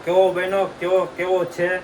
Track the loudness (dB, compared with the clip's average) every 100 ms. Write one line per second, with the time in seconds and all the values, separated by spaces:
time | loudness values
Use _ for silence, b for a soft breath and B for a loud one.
0 | 4 4 4 2 -2 -2 -2 -4 0 0
1 | 0 -4 0 0 0 -2 -2 -2